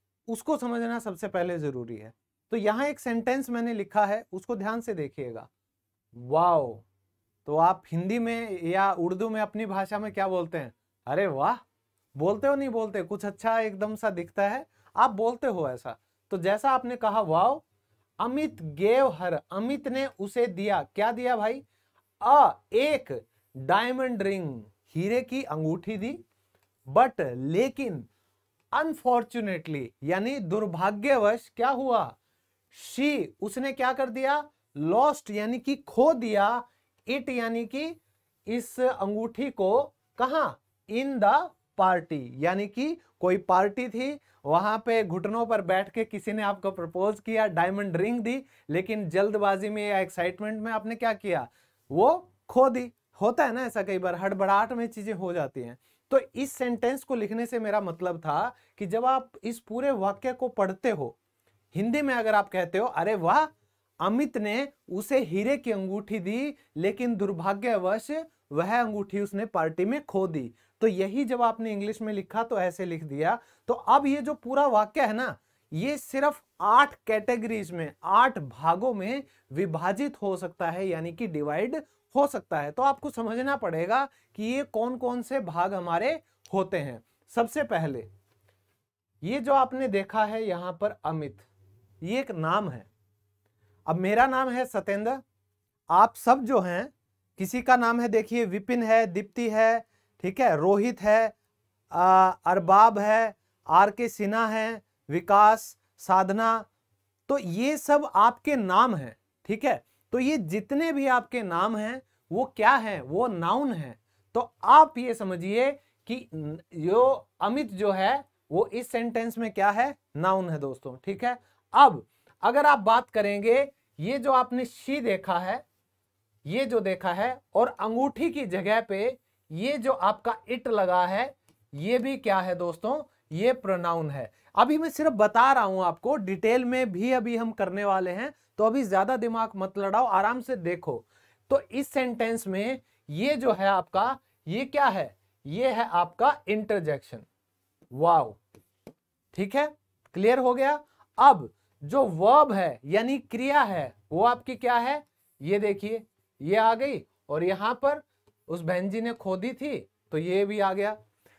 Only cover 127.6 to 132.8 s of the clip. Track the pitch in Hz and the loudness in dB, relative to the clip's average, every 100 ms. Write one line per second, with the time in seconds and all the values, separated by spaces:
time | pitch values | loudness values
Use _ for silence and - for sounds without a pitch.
127.6 | 254 - 214 233 277 - 339 294 220 185 | 0 0 -4 0 -2 -2 -4 -4 -6 -4
128.6 | 190 220 220 196 233 254 _ _ _ 156 | 0 0 0 -4 -4 -6 _ _ _ -6
129.6 | 247 294 254 262 190 214 240 226 - 247 | -4 -2 -2 0 0 0 -4 -6 -6 -8
130.6 | 247 214 185 180 180 202 269 - _ _ | -2 0 2 2 2 0 -4 -8 _ _
131.6 | _ 143 185 247 262 269 220 190 185 175 | _ -8 -2 -2 -2 -4 0 0 0 -2
132.6 | 175 165 | -4 -4